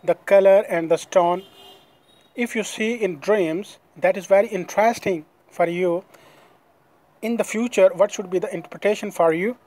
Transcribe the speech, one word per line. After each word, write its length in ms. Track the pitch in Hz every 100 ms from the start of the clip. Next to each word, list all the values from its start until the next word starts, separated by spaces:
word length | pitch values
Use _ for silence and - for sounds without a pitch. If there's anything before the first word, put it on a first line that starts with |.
the 120 | 175
color 500 | - - 196 196 196 214
and 220 | 175 165
the 60 | 165
stone. 460 | - 190 175 180 - _ - - _ _ _ _ _
If 200 | - 240 220
you 60 |
see 320 | 196 - 220
in 240 | 240 202 156
dreams, 600 | 180 208 165 160 208 - _ -
that 200 | 175 196
is 100 | 175
very 220 | 196 226
interesting 800 | 196 170 - 220 233 - 175 151 _ _
for 160 | - 170
you. 380 | 170 180 170 - _ _ _ _ _ _ _ _ _ _ _
In 160 | 220 233
the 80 |
future, 460 | 196 214 240 - 190
what 200 | 185 196
should 180 | - 190
be 80 | 180
the 160 | 190
interpretation 560 | 170 165 175 202 208 208
for 220 | - 165
you 240 | 165 196 247